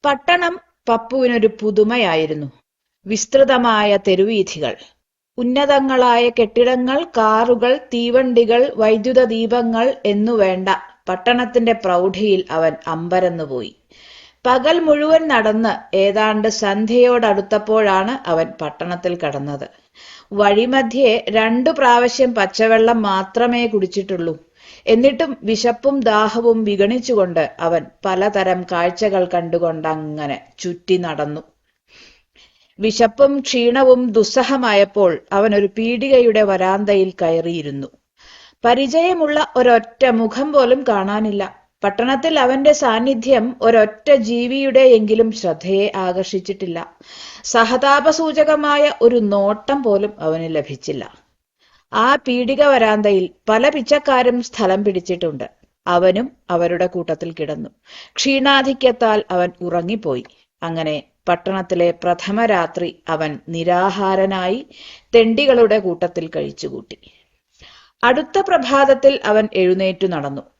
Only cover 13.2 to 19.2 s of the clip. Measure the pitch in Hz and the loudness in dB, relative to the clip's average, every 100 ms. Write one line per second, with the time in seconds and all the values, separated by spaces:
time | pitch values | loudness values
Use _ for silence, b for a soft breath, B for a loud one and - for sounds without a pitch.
13.2 | 180 170 147 127 107 _ _ B B B | 0 -4 -8 -8 -10 _ _ B B B
14.2 | B B 247 254 285 339 320 294 302 320 | B B 0 0 2 0 2 2 4 2
15.2 | 320 247 214 220 226 - - 196 196 202 | 2 0 0 0 -2 -4 -4 0 2 2
16.2 | 214 214 214 208 202 202 214 240 247 240 | 0 0 -2 -2 -2 -2 0 4 4 4
17.2 | 226 202 196 214 214 220 208 190 202 269 | 2 0 0 -4 0 2 2 0 -2 -6
18.2 | 180 165 165 - 151 - 170 175 180 175 | -4 -2 -2 -6 -12 -8 -10 -6 -6 -4